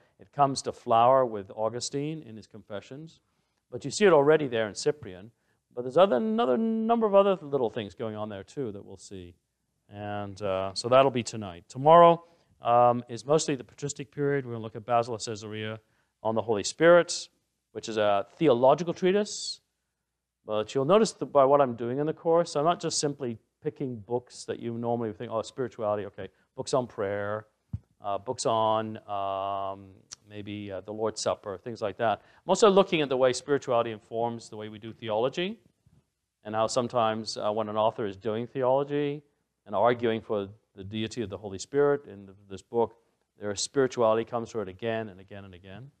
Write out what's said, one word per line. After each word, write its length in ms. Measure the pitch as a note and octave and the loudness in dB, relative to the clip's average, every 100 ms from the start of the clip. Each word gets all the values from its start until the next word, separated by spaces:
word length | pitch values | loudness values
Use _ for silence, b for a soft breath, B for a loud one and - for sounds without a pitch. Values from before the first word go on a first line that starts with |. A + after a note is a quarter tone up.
| _ _ | _ _
It 140 | - | -8
comes 300 | C#3+ C#3 C3 | 0 0 0
to 100 | A#2 | -8
flower 540 | - A#2+ A#2 A#2+ C3+ B2 | -6 0 4 6 4 2
with 240 | G#2+ F#2+ | -4 -10
Augustine 680 | A2 A2 A#2+ - C#3+ D3+ D#3+ | -6 -4 -4 -8 -6 -6 -10
in 140 | A#2 A2 | -14 -18
his 100 | - | -20
Confessions. 760 | G#2+ - G2+ - C3+ D#3+ _ _ _ _ _ _ | -20 -14 -14 -12 -18 -18 _ _ _ _ _ _
But 140 | B2 | -10
you 60 | C#3 | -6
see 160 | - G3+ | 2 6
it 60 | |
already 360 | D3+ C#3+ D#3 C#3 | 8 6 4 2
there 200 | A#2 G#2+ | -2 -4
in 60 | |
Cyprian. 560 | F2+ D3 - G#2 F2+ A2 _ _ _ _ | -2 -2 -2 -6 -16 -20 _ _ _ _
But 80 | B2 | -10
there's 160 | B2 D3 | 0 4
other, 180 | G3 A#3+ | 6 4
another 400 | A3 A3 B3+ A#3+ | 0 0 0 0
number 500 | A3+ A3 A3 A#3 G#3+ | 0 0 0 2 4
of 80 | |
other 220 | G3 G3+ F#3 | 6 4 2
little 280 | C#3+ C#3 A2 | -2 -2 -2
things 240 | A#2+ G2 | -4 -8
going 220 | - A2+ G#2+ | -8 -8 -8
on 120 | G#2+ | -10
there, 140 | G2 | -10
too, 300 | F#2+ D3 A#2+ | -12 -10 -8
that 120 | G2 | -10
we'll 120 | G2 G2 | -16 -20
see. 380 | - G2 F2 - _ _ _ _ _ | -18 -16 -16 -20 _ _ _ _ _
And, 520 | G#2 G#2 G#2 G2+ F#2+ | -12 -8 -6 -8 -6
uh, 320 | G2+ F#2+ F#2+ | -2 -2 -2
so 140 | F#2+ A#2 | -4 4
that'll 220 | B2+ C#3 | 6 6
be 120 | B2 | 2
tonight. 420 | - A2+ G2 F2 - | -4 -8 -10 -14 -14
Tomorrow, 560 | C3 D3 E3+ E3+ E3+ b b b b | 0 8 10 10 8 b b b b
um, 420 | A#2 A#2+ A#2+ A#2+ A#2+ | 2 6 6 4 -4
is 160 | A2+ | -8
mostly 300 | B2 D#3 D#3+ | 0 2 2
the 100 | C3 | -6
patristic 460 | A2 - C#3+ - C3+ | -8 -12 -10 -10 -12
period. 340 | C#3+ C#3+ C#3+ | -4 -2 -2
We're 80 | B2 | -4
gonna 100 | A#2 | -8
look 140 | A2 A#2 | -10 -10
at 80 | |
Basil 300 | G#2 A#2+ A#2 | 0 2 2
of 100 | A2 | -4
Caesarea 560 | - G#2 G#2+ G#2+ G#2+ A2 _ _ _ _ | -8 -10 -10 -8 -8 -10 _ _ _ _
on 120 | A2 | -4
the 80 | A2 | -2
Holy 220 | G#2+ G#2 | 0 0
Spirit, 640 | - - E3 F3 E3+ - - _ _ _ _ | -2 4 8 8 6 -4 -12 _ _ _ _
which 160 | A2 A#2 | -12 -4
is 80 | G#2+ | 0
a 300 | G#2 G2+ - - | 2 2 0 0
theological 560 | D#3 A#2+ C3 D3+ F3 | 4 6 6 4 0
treatise. 680 | - F#3 G3+ G#3 - - - _ _ _ _ _ _ _ _ | -2 0 0 -2 -8 -12 -14 _ _ _ _ _ _ _ _
But 300 | - G#2+ G#2+ | -4 -4 -2
you'll 100 | C3+ | -2
notice 280 | C#3 G#3+ G#3+ | 4 4 4
that 140 | - C3+ | -2 0
by 180 | C#3+ | 4
what 160 | C3+ C#3+ | 6 6
I'm 140 | C3 A#2+ | 4 0
doing 220 | A#2+ C3+ | -4 -2
in 80 | D3+ | -4
the 60 | |
course, 440 | D3+ E3+ E3 E3+ C#3+ | -2 0 2 2 0
I'm 80 | |
not 160 | D#3+ E3+ | 0 0
just 180 | E3 - | -2 -2
simply 400 | D3 C#3+ B2 A2+ _ _ | -4 -4 -8 -8 _ _
picking 340 | D3+ - C3+ A#2+ | -10 -8 -8 -8
books 480 | G2+ B2 - - - | -6 -6 -6 -14 -10
that 120 | - | -10
you 180 | A#2 A#2 | -8 -6
normally 360 | A#2 A#2+ A2+ | -2 -2 -4
think, 180 | G#2 A#2 | -6 -6
"Oh, 120 | A2 | -6
spirituality, 640 | - - B2 - G#2 G#2+ G2+ | -6 -6 -8 -4 -2 -2 -4
okay, 220 | - F#2+ _ _ - | -12 -16 _ _ -14
books 180 | - | -4
on 120 | C3+ A#2 | -2 -2
prayer, 600 | - G2 G2+ G2+ G#2+ - _ _ - _ _ | -4 -4 -4 -4 -6 -10 _ _ -16 _ _
uh, 180 | G2+ G2 | -6 -6
books 280 | A2+ A#2 C3 | -6 -4 -2
on, 500 | A2 A2 A2 A2 G#2+ - | 0 2 0 -2 -8 -8
um, 840 | G2+ G2 G2 G2 G2 G2 G2 G2 G2+ - - G#2 | -6 -4 -4 -4 -4 -6 -8 -14 -20 -20 -20 -16
maybe, 440 | G#2 G#2 G#2 G2+ | -14 -10 -10 -10
uh, 80 | F#2+ | -10
the 120 | G2+ | -10
Lord's 280 | G#2+ A2 - | -4 -4 -2
Supper," 380 | A2+ - G#2 F#2 | -2 -2 -4 -10
things 240 | B2 A2 | -10 -8
like 160 | G#2 - | -6 -2
that. 220 | A2+ G2+ | -2 -2
I'm 280 | _ _ - | _ _ -2
also 220 | F#3+ A3 | 4 6
looking 320 | G3 F#3+ D#3+ | 6 4 2
at 60 | C#3 | 0
the 80 | B2+ | 2
way 160 | B2+ | 2
spirituality 600 | B2 - C#3 C#3 A#2 A#2 | 0 -2 -2 0 0 0
informs 560 | G#2+ - A2+ A#2 A#2 - | -6 -10 -6 -4 -6 -12
the 80 | G#2+ | -12
way 120 | G#2+ | -12
we 100 | G#2+ | -12
do 140 | A2+ | -16
theology, 680 | - A2+ G#2+ C3 F3 F#3 A3+ _ _ _ _ _ _ _ _ | -12 -4 0 0 -2 -6 -8 _ _ _ _ _ _ _ _
and 100 | G#2+ | -6
how 120 | A2 A2+ | -2 0
sometimes, 720 | C3 A#2+ B2 A2 A2 G#2+ - | 0 0 0 0 0 -6 -6
uh, 160 | G#2+ | -4
when 160 | G#2+ G#2+ | -2 -2
an 80 | G#2+ | 0
author 300 | A2 B2 G#2 | 0 0 -6
is 100 | F#2+ | -6
doing 300 | A#2 A2 A#2+ | -6 -6 -6
theology 760 | C3+ B2+ C3+ D3 D3 C#3+ D3 - _ _ _ G2+ | -2 0 0 0 -2 -4 -6 -14 _ _ _ -6
and 80 | |
arguing 460 | G2+ A#2 B2 A#2 A2+ | 2 2 2 0 -2
for 280 | - G#2 G2 G#2 _ | -4 -6 -6 -14 _
the 100 | G2+ | -20
deity 380 | G2 A2 A2 B2 | -10 -8 -6 -6
of 60 | G2+ | -10
the 60 | F#2+ | -10
Holy 220 | G#2 F#2+ | -12 -12
Spirit 480 | - C#3+ C#3+ C#3+ A2 | -4 0 2 0 -6
in 200 | G2+ G2 | -20 -20
the, 80 | G2 G2+ | -20 -16
this 140 | F#2+ | -16
book, 340 | - A#2 A2 - _ _ _ - | -6 -2 -2 -4 _ _ _ -10
their 160 | G#2 | -8
spirituality 720 | G2 - C#3+ B2+ B2 A2 A2+ | -6 -4 -2 0 2 2 2
comes 260 | A2+ A#2 A2+ | -2 -6 -6
through 120 | A2+ | -8
it 60 | F#2+ | -10
again 400 | F#2+ A#2 A2+ G#2+ | -8 -6 -6 -8
and 120 | F#2 | -14
again 240 | G2 G2+ | -18 -18
and 100 | G2 | -18
again. 360 | F2+ F#2+ G2+ C#3 _ | -20 -18 -18 -20 _